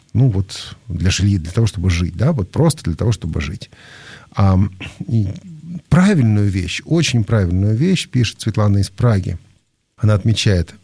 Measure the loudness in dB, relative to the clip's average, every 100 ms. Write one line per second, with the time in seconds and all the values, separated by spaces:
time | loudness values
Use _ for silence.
0 | _ 0 2 2 -4 -8 -16 -18 -10 -2
1 | -2 2 2 2 0 0 0 0 0 0
2 | -2 0 0 0 -2 0 0 0 -4 -2
3 | -2 -2 -4 -4 -6 -8 -16 -20 -20 -20
4 | -20 -20 -10 0 2 4 0 -4 -16 -12
5 | -4 -2 -2 -6 -14 -18 -14 -14 0 2
6 | 4 4 2 2 2 -2 -4 -8 -2 -2
7 | 0 0 0 0 2 2 0 0 0 0
8 | -2 -2 -2 -2 -4 0 2 2 -2 0
9 | 2 2 -2 -8 -12 _ _ _ _ _
10 | 2 2 2 2 2 2 0 -8